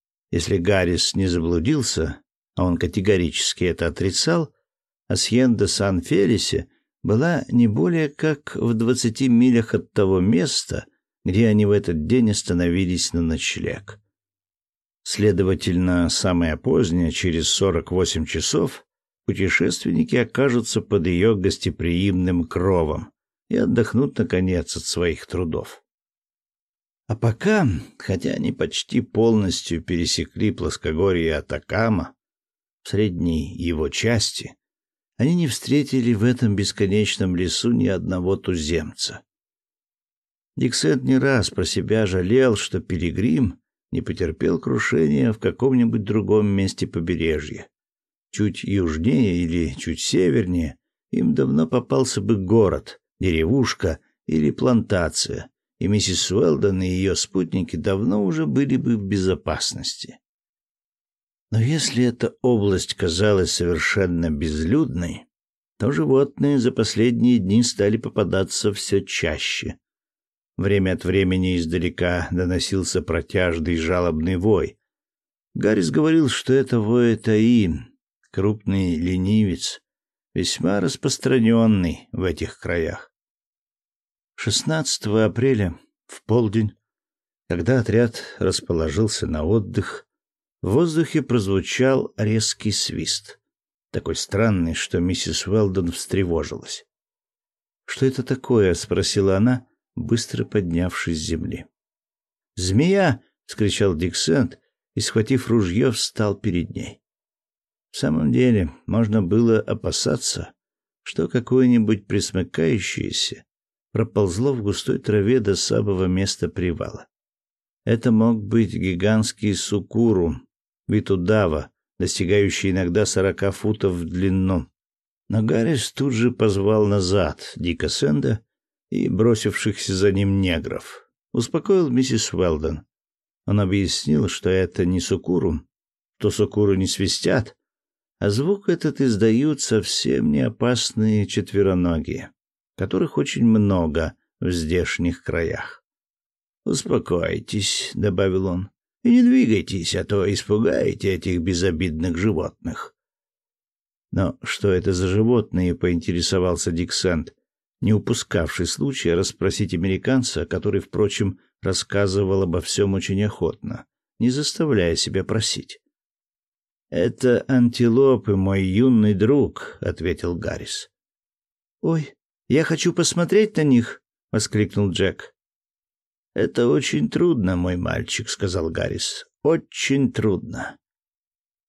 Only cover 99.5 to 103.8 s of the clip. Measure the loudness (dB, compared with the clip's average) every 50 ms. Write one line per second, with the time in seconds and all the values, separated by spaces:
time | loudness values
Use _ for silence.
99.5 | 2 0 -4 _ _ _ _ _ -10 -8 -2 -2 -2 -2 -2 -4 -6 -6 -4 -2
100.5 | -2 -2 -2 0 0 0 -2 -2 -4 -6 -4 -4 -4 -4 -4 -4 -6 -4 -6 -8
101.5 | -8 -10 -12 _ _ _ _ _ _ _ _ _ _ _ _ _ _ _ _ _
102.5 | -10 -6 -4 0 2 4 4 4 4 4 4 2 2 -2 _ _ _ _ _ -12
103.5 | -4 -2 0 0 2 2